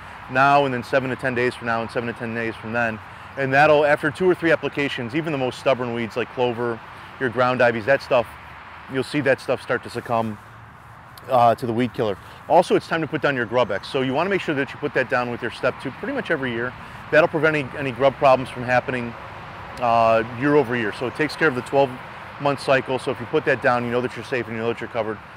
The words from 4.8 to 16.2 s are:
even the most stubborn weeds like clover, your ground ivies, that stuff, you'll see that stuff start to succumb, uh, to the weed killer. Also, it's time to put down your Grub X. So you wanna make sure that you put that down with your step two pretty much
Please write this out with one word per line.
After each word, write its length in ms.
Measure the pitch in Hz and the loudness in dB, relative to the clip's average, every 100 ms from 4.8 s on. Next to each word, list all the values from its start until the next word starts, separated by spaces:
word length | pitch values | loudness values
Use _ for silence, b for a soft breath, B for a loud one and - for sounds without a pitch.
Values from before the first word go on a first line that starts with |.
| 139 - 117 | -2 -2 -4
even 180 | 147 160 | -4 -2
the 60 | 139 | -2
most 220 | 127 - | -2 0
stubborn 340 | 139 123 123 | 0 2 0
weeds 240 | 117 110 123 | -2 -4 -4
like 160 | 110 | -4
clover, 460 | - 123 117 120 113 - B B - | 0 0 0 -4 -4 -10 B B -4
your 100 | 127 | -2
ground 320 | 113 127 127 | 2 2 4
ivies, 240 | 120 117 | 4 4
that 160 | 107 139 | 2 0
stuff, 240 | - 131 110 - - - - - - | 2 0 0 -8 -18 -18 -18 -18 -6
you'll 120 | 135 | -4
see 180 | 123 147 | -2 0
that 180 | 135 127 | 2 2
stuff 220 | - 123 | 0 -4
start 220 | - 120 | -2 -4
to 60 | 107 | -4
succumb, 480 | 120 - 117 113 104 - - - - - - - - - | -8 -2 0 0 -6 -14 -20 -20 -20 -20 -20 -20 -14 0
uh, 240 | 127 120 | 6 6
to 140 | 110 117 | 4 0
the 60 | |
weed 200 | 113 123 | 0 -2
killer. 240 | - 110 92 B B - | 0 -2 -2 B B 2
Also, 260 | 160 180 | 4 6
it's 120 | 190 - | 2 2
time 120 | 165 | -4
to 80 | 147 | -2
put 140 | 156 | 0
down 140 | 151 | 0
your 100 | 131 | 0
Grub 260 | 113 123 107 | 0 0 0
X. 160 | 98 - | -2 -4
So 140 | 135 | -2
you 120 | 131 | 0
wanna 180 | 135 185 | 0 0
make 100 | 190 | -2
sure 140 | - | -2
that 180 | 139 135 | -2 -4
you 60 | - | -6
put 140 | 143 | -4
that 120 | 139 127 | -2 0
down 220 | 127 120 | 0 -2
with 120 | 117 | -4
your 100 | 117 | -8
step 240 | - 131 - | -2 -4 -4
two 100 | 135 | -10
pretty 220 | 120 208 | -8 -8
much 180 | 277 | -6